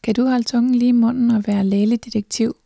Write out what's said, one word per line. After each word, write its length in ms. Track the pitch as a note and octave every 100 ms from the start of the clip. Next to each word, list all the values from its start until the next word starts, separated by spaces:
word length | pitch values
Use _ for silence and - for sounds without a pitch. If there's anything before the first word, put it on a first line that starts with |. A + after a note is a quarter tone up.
Kan 120 | - A3
du 100 | C4
holde 180 | B3
tungen 320 | A3+ A#3+ B3 A#3+
lige 140 | B3
i 20 |
munden 400 | A#3+ A3+ B3+ A#3+
og 120 | A3+ G#3
være 160 | G3+
lægelig 420 | G3 G3+ G#3+ A#3 -
detektiv 500 | G#3+ G3+ - A3+ -